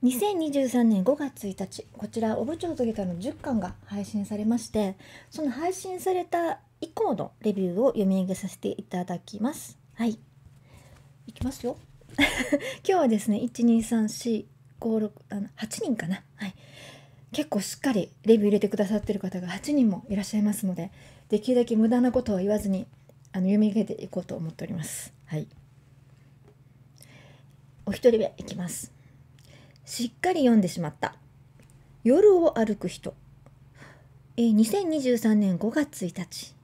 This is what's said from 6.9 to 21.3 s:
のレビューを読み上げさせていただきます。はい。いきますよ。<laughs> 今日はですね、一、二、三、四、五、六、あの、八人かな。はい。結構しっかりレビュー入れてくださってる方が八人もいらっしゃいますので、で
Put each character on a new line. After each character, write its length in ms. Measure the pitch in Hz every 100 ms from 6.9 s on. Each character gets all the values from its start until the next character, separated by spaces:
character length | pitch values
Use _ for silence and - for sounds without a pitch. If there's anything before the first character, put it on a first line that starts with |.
| - 427
の 200 | 226 - _
レ 100 | 220
ビ 120 | 196
ュ 120 | 185 175
ー 60 |
を 60 | 262
読 180 | 226 190
み 100 | 190
上 60 | 185
げ 80 | 185
さ 120 | 190
せ 100 | -
て 120 | 202
い 140 | -
た 200 | 208 180
だ 160 | 180 175
き 220 | - 208
ま 120 | 220
す。 240 | 311 - - _ -
は 100 | 226
い。 120 | 214 - _ - - - - - - - - -
い 60 |
き 100 | -
ま 80 | 254
す 140 | - 233
よ。 100 | - - -
<laughs> 160 | - -
今 120 | 285 - 262 285 508 523 -
日 80 |
は 140 | 381 277
で 100 | 220
す 100 | 220
ね、 80 | 202
一、 280 | 247 - 233
二、 180 | 226
三、 240 | 226 233 214
四、 400 | - 240 214 - _ - -
五、 200 | 226 220
六、 120 | 214 - -
あ 60 | 208
の、 120 | 202 -
八 260 | 220 -
人 140 | 415 226
か 120 | 160
な。 160 | 190 - -
は 120 | 202
い。 80 | - - - - - - - -
結 180 | 262 294
構 120 | 208
し 140 | 190 -
っ 40 |
か 120 | 285
り 200 | 220 - -
レ 140 | - 226
ビ 80 | 208
ュ 20 |
ー 20 |
入 20 |
れ 80 | 202
て 100 | 202
く 80 | 202
だ 100 | 202
さ 100 | 208
っ 40 |
て 120 | -
る 60 | 208
方 200 | 185 185
が 80 | 175
八 260 | 190 -
人 140 | 294 233
も 140 | 180 -
い 60 | 202
ら 80 |
っ 20 | 196
し 100 | 214
ゃ 40 |
い 20 |
ま 120 | 208
す 120 | 208 190
の 80 |
で、 180 | 180 170 - - -
で 100 | -